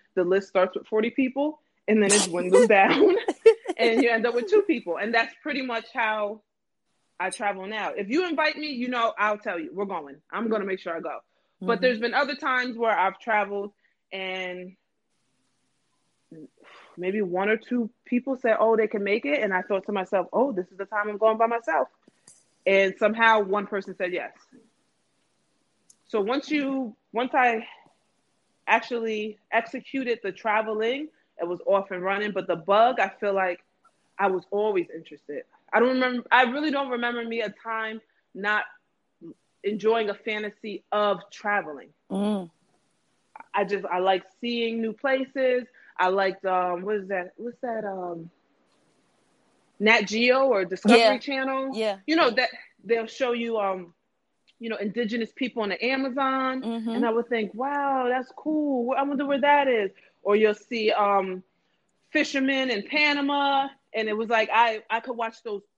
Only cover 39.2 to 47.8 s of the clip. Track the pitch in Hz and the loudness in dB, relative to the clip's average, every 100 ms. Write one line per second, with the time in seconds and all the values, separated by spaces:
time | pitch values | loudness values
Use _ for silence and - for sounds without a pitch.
39.2 | 165 - _ _ 202 214 214 233 208 202 | -20 -20 _ _ -6 -2 0 2 0 -4
40.2 | 226 214 208 - 214 185 - 208 208 180 | -6 -6 -8 -10 -12 -12 -4 0 2 0
41.2 | - - 214 208 151 139 - _ _ 190 | -6 -8 -2 -2 -2 -12 -18 _ _ -4
42.2 | 208 202 170 _ _ _ _ _ _ _ | -2 -2 -6 _ _ _ _ _ _ _
43.2 | _ - - 202 196 202 185 180 190 190 | _ -20 -6 -4 -2 -4 -2 0 2 2
44.2 | - _ 240 233 226 226 220 214 269 262 | -2 _ -6 -2 -2 -2 -4 -4 -2 0
45.2 | 269 277 254 247 233 _ - - 185 196 | -2 -2 0 0 -4 _ -14 -2 0 2
46.2 | 190 185 190 185 180 175 190 208 190 190 | 0 -2 -2 0 0 -2 -4 -6 -4 -6
47.2 | 180 - 233 240 247 220 | -6 -12 -14 -10 -8 -6